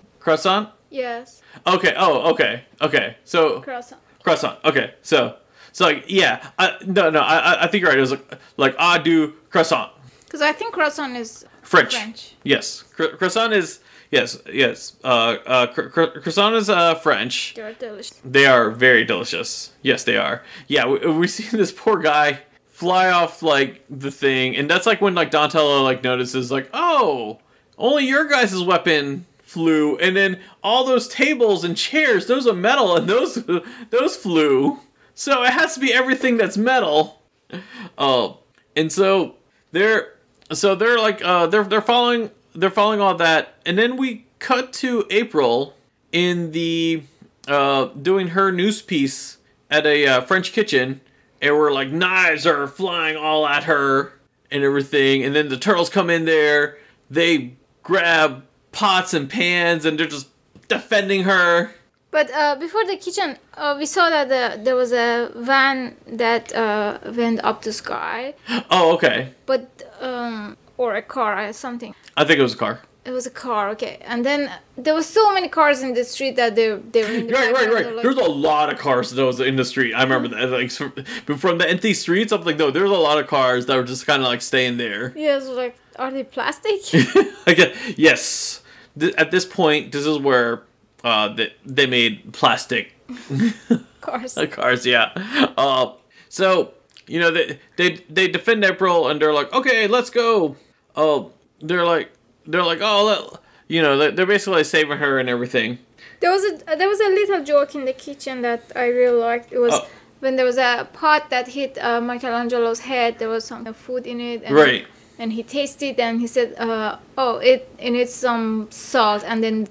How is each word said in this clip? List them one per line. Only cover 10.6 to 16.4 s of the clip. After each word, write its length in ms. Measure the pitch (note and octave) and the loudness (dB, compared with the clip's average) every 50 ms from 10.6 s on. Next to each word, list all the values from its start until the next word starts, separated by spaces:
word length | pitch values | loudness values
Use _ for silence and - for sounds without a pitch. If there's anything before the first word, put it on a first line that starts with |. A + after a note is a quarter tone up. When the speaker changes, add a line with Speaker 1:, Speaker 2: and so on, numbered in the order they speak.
| A4 A#4 | -8 -10
Speaker 2:
croissant 440 | - F#4 D4+ D4 D4 D#4 C#4+ C4 B3 | -4 -2 -2 -2 -2 -6 -10 -8 -8
is 280 | A#3+ A3+ A3+ - - - - _ _ | -10 -12 -12 -14 -20 -20 -20 _ _
Speaker 1:
French. 320 | - - - - - - - | -6 2 2 2 2 2 -2
Speaker 2:
French. 400 | A3+ G#3 A3+ A3+ - - - - _ - | -6 -8 -10 -14 -18 -20 -20 -20 _ -2
Speaker 1:
Yes. 380 | C#3 C3 - - - - - - _ _ | 0 0 0 -2 -8 -12 -14 -18 _ _
Cro-, 220 | - D#3+ D3+ - | -6 -6 -6 -4
croissant 360 | - F3+ F3+ F3+ A3+ A3+ A3+ | -2 -4 -2 0 -2 -2 0
is, 280 | G#3+ G3 E3 - - - _ _ - - - - | 0 -2 -2 -4 -10 -16 _ _ -20 -20 -10 -2
yes, 260 | D3 B2+ - - - - - - | 0 0 0 0 -6 -14 -14 -8
yes. 420 | - B2+ C3+ A#2 A2 - - - _ _ | -2 0 0 0 0 -4 -14 -18 _ _
Uh, 340 | - C3 B2 A#2 A2+ A#2 G#2+ - - | -2 0 2 2 2 0 -2 -4 -4
uh, 200 | - C3 B2+ A#2+ | 0 2 2 2
cro-, 220 | A#2+ - D#3+ - B2+ | 0 -2 -8 -8 -4
cro-, 200 | - E3+ E3 D#3+ - D3 | 0 0 0 0 -2 -8
croissant 340 | - F3+ D#3 G3 | -10 -4 0 0